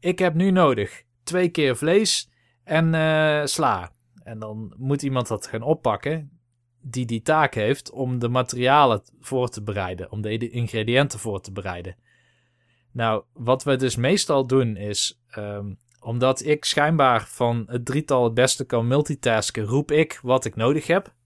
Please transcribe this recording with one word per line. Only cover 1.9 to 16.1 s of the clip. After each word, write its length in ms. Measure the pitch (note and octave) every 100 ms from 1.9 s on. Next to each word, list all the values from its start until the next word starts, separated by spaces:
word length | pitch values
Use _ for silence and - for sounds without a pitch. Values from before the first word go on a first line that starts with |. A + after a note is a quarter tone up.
| G3 G#3+ - - _ _ _
en, 300 | - D#3 E3
eh, 460 | D#3+ D#3 D#3 D#3 D3+
sla. 460 | D3 - C#3 G2 F2 _ _ _
En 160 | - A2
dan 360 | A2 G#2+ A2 -
moet 260 | C3 C#3+
iemand 260 | C#3 C3 A#2
dat 180 | G#2+ -
gaan 160 | A2+
oppakken 680 | B2 D#3+ A#2+ G#2 D3 D#3+ C#3+ _ _ _ _ _
die 260 | C3+ B2 A#2
die 160 | A2+
taak 320 | - D#3 C#3+
heeft 360 | A2+ G#2+ C#3+ -
om 280 | - B2+ B2
de 100 | A#2+
materialen 760 | B2+ A#2+ B2 B2 C#3+ C3+ G#2+ - _
voor 280 | - C3 B2
te 140 | -
bereiden, 480 | G#2 G2+ F#2 F#2 F#2
om 80 | G#2
de 100 | G#2
ide-, 180 | A2 A#2
ingrediënten 680 | A#2+ A2+ A2+ A2 B2 C#3+ G#2+
voor 220 | A2+ G2
te 120 | -
bereiden. 440 | G2 F#2+ F2 F2+ - _ _ _ _ _ _ _ _ _
Nou, 300 | B2 A2+ G#2+ -
wat 320 | - A#2+ C3
we 120 | D3 C3
dus 200 | C3 A#2+
meestal 500 | B2+ G3+ - C#3 B2+
doen 300 | C3 A#2+ G#2
is, 440 | G#2 G2+ - - _
ehm, 440 | - G#2 G2+ G2+ - _ _
omdat 440 | A#2